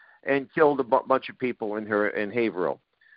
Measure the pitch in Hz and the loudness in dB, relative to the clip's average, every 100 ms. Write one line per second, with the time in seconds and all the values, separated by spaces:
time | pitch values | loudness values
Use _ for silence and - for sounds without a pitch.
0 | _ _ - 139 131 - 151 139 120 127 | _ _ -4 -4 -4 2 4 4 2 0
1 | 120 131 - 107 127 113 110 104 110 107 | 2 0 0 -6 -6 -4 -6 -6 -2 0
2 | 104 - 104 123 113 87 80 65 _ _ | 0 -2 -4 -2 -2 -2 -4 -4 _ _
3 | _ | _